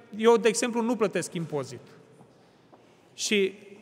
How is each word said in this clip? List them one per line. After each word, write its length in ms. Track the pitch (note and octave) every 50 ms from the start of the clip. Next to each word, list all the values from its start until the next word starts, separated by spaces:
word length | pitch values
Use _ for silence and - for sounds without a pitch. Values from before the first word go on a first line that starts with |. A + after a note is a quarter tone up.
| - - -
eu, 200 | G#3 A3 A3+ A#3
de 120 | A3 G#3+ A3+
exemplu, 340 | A3 - C4 B3 A3 A#3+ A3+
nu 140 | A#3 B3+
plătesc 380 | G#3 A3 F#3 - F3+ D#3 - -
impozit. 460 | F3 E3 C#3+ D3+ C#3+ B2+ A#2 B2 A2+ - - - - - - - - - - _ _ _ _ _ _ _ _ - - - _ - _ _ _ -
Și 380 | - - - A3 G3+ F#3+ F#3+ - - - - - -